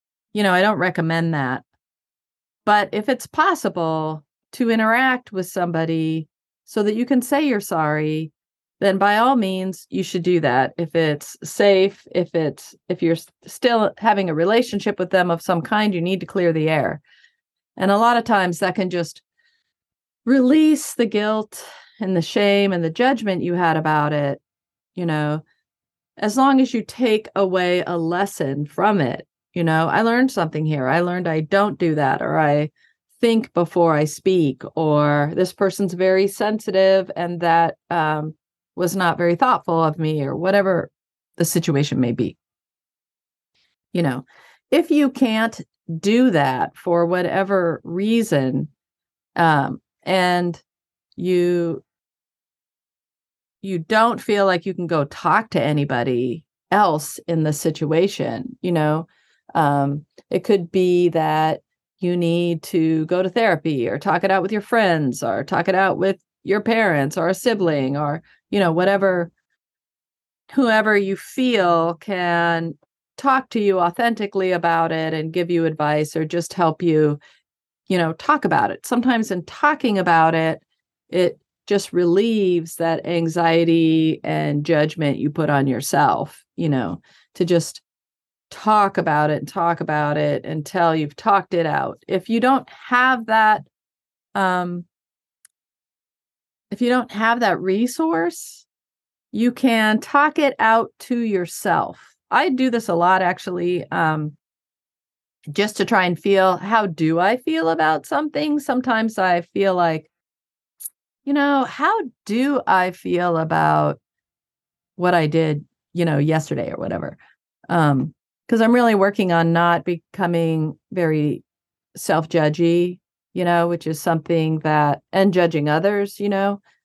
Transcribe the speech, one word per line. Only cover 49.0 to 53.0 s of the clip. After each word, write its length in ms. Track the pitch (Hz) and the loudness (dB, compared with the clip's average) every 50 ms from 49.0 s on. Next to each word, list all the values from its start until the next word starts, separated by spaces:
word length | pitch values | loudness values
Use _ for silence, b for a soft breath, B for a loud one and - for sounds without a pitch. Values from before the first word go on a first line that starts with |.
| _ _ _ _ _ _ - | _ _ _ _ _ _ -2
um, 460 | - 170 160 156 143 135 - - - _ _ _ _ | 0 2 2 2 2 0 -4 -6 -10 _ _ _ _
and 580 | - - 190 185 180 180 180 180 175 175 165 - _ _ _ _ _ _ _ _ _ _ - | -6 -2 0 0 2 2 0 0 -2 -4 -6 -8 _ _ _ _ _ _ _ _ _ _ -12
you, 680 | - 175 180 180 175 175 175 175 175 170 165 156 - - _ _ _ _ _ _ _ _ _ _ _ _ _ _ _ _ _ _ _ _ _ _ _ | -6 -2 0 0 2 2 2 0 0 -2 -2 -6 -8 -12 _ _ _ _ _ _ _ _ _ _ _ _ _ _ _ _ _ _ _ _ _ _ _